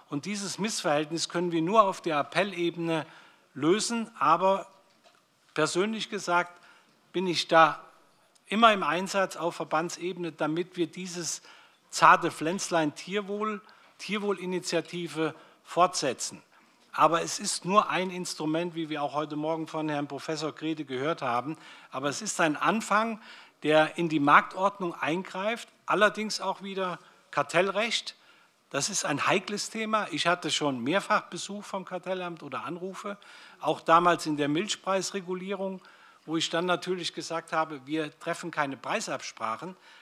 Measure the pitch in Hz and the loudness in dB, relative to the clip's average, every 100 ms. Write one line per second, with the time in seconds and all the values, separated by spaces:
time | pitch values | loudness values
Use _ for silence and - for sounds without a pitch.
0 | - 143 175 208 196 143 214 - 180 151 | -8 -8 -6 -6 -6 -4 -4 -2 0 0
1 | 151 165 - 175 175 165 165 220 196 180 | 0 -4 -4 -2 0 0 2 6 4 4
2 | 175 147 139 165 202 175 170 170 165 160 | -2 -2 0 0 -2 0 -4 -2 -2 -2
3 | 139 - - _ _ 139 147 208 208 233 | -4 -14 -20 _ _ -2 2 2 2 -4
4 | 220 - 143 170 190 196 - - _ _ | -6 0 4 6 4 2 -2 -18 _ _
5 | _ _ _ _ _ - 151 170 208 220 | _ _ _ _ _ -2 0 2 0 -2
6 | - 202 175 175 170 - - - _ _ | -6 -6 0 0 0 -8 -20 -20 _ _
7 | _ 175 185 156 - 165 156 - - _ | _ -4 0 0 4 8 8 6 -12 _
8 | _ _ _ _ - 202 233 202 151 165 | _ _ _ _ -4 6 6 6 2 0
9 | 185 196 185 - 165 - 151 156 170 - | 0 -2 -2 -2 -4 -4 -2 -2 -2 -6
10 | 175 175 170 151 151 160 180 - 160 180 | -8 -6 -8 -4 -2 -2 -4 -4 -4 -4
11 | 185 175 160 - - - - _ _ - | -10 -8 -6 -8 -12 -20 -20 _ _ 6
12 | 160 180 165 - 151 190 - 170 151 - | 8 8 6 -2 -4 -4 0 2 0 -4
13 | - 202 196 208 214 208 - - - - | -6 -6 -4 -4 -4 -6 -12 -20 -20 -16
14 | - 208 202 190 185 180 175 170 160 175 | -6 -2 -2 -2 -2 -4 -2 -2 -2 -8
15 | 170 151 156 127 - _ - - 180 - | -6 -2 -2 -4 -20 _ -6 4 4 4
16 | 143 110 - 98 _ _ _ _ _ - | -2 -2 -6 -10 _ _ _ _ _ 4
17 | 156 165 170 - 208 - 175 208 - 165 | 6 6 -2 -4 -4 -4 2 2 2 -2
18 | 185 180 180 - 156 160 175 165 156 151 | -2 -4 -8 -4 -2 0 -2 -4 -6 -4
19 | 143 143 151 151 156 165 160 160 156 147 | -2 -2 -4 -4 -2 -4 -4 -4 -2 -2
20 | 143 139 - 156 156 - 156 156 135 127 | -4 -8 -6 -4 -4 -4 -4 -4 -4 -4
21 | 143 165 127 120 131 160 - - - 131 | -2 -2 0 -2 -2 -8 -12 -20 -12 -6
22 | 143 - 208 - 165 143 - 226 220 208 | -4 -4 -6 0 0 2 0 0 2 0
23 | 226 214 - - - _ 147 156 156 - | 0 -6 -14 -20 -20 _ 4 6 4 2
24 | 170 156 143 170 - 190 196 - 175 - | 0 2 8 8 6 0 0 0 -6 -4
25 | 139 170 185 185 202 233 - _ - 165 | -2 -2 -4 -4 -4 -4 -10 _ -2 4
26 | 208 202 214 - 190 185 196 190 185 165 | 4 4 -6 -4 -4 -6 -6 -6 -4 -6
27 | - _ - - 139 165 196 190 226 - | -14 _ -6 -2 2 2 2 0 -2 -2
28 | - - _ - _ _ _ 139 139 196 | -6 -16 _ -20 _ _ _ -4 -2 -2
29 | - 143 - 180 202 208 - 220 220 214 | -2 0 2 0 0 -6 -6 -6 -2 -2
30 | 196 147 170 175 170 - 147 127 117 190 | -2 -2 0 0 0 0 0 0 0 0
31 | - 208 - 175 - 202 196 196 185 185 | 2 0 0 -12 -10 -10 -8 -8 -8 -10
32 | 180 185 175 165 147 123 127 175 190 185 | -6 -6 -6 -10 -10 -8 -8 -8 -8 -10
33 | 202 202 - - - - 143 156 - 165 | -10 -12 -14 -20 -20 -6 -2 -2 6 8
34 | 175 165 160 147 143 151 208 - - 196 | 8 4 0 0 0 0 -2 -4 0 -2
35 | - 196 180 185 190 196 196 185 - - | 0 -6 -6 -8 -6 -6 -6 -8 -14 -20
36 | - - - 160 - 170 180 175 175 180 | -20 -18 -4 -2 0 0 0 0 0 -4
37 | 160 - 151 165 - 165 156 147 127 156 | -4 -8 -6 -6 -2 0 0 -4 -6 -4
38 | 147 - 165 170 175 156 139 123 131 202 | -4 -6 -6 -4 -4 -2 -2 -2 -4 -4
39 | 180 135 - - 110 110 170 185 - - | -4 -6 -8 -8 -6 -6 -8 -14 -20 -20